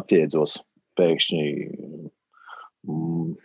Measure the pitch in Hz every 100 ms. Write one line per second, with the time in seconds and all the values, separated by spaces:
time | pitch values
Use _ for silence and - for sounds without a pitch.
0 | - 90 76 80 76 - - _ _ -
1 | 85 78 - 85 76 69 - - 76 76
2 | - _ _ _ - - - _ - 78
3 | 82 82 - -